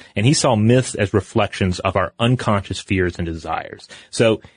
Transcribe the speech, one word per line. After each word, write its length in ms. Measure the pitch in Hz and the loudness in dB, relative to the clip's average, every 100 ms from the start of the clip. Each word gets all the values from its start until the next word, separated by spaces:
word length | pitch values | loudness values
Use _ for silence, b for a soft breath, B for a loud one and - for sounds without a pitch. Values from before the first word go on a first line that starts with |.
| B B | B B
And 100 | 110 | 2
he 80 | |
saw 200 | 160 151 113 | 2 2 2
myths 380 | 107 127 123 - | 4 4 2 -2
as 180 | 101 | 0
reflections 640 | 104 - 113 104 - 98 90 | 0 -2 -2 -2 0 -2 -2
of 180 | 98 98 | -2 0
our 160 | 90 - | -2 -2
unconscious 600 | 117 123 - 101 90 95 | 0 0 0 -2 -2 -10
fears 360 | - 98 90 - | -4 -2 -2 -2
and 80 | |
desires. 640 | 82 82 80 80 - - - B B | -8 -8 -8 -8 -8 -18 -20 B B
So 320 | - 117 113 b | 0 2 2 b